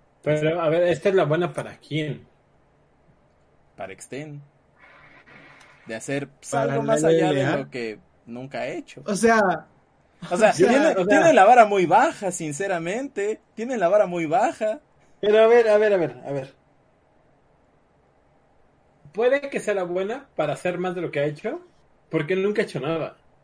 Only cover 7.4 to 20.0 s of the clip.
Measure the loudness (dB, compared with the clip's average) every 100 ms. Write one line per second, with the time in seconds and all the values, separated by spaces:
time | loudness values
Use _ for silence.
7.4 | -2 -4 -6 -8 -8 -10 _ _ -16 -14
8.4 | -12 -10 -8 -10 -14 -14 -8 0 2 2
9.4 | 2 -2 -8 _ _ _ _ _ -8 2
10.4 | 4 4 4 4 2 2 2 4 6 8
11.4 | 8 8 8 4 4 4 4 0 -8 -6
12.4 | -8 -6 -6 -4 -4 -6 -8 -6 -6 -6
13.4 | _ -12 -8 -2 2 4 2 -2 -2 0
14.4 | 0 -2 -6 -6 _ _ _ _ 2 4
15.4 | 6 6 4 4 2 0 -2 -6 -10 -8
16.4 | -10 _ _ _ _ _ _ _ _ _
17.4 | _ _ _ _ _ _ _ _ _ _
18.4 | _ _ _ _ _ _ -12 -2 0 0
19.4 | -2 -6 -4 -4 -4 -4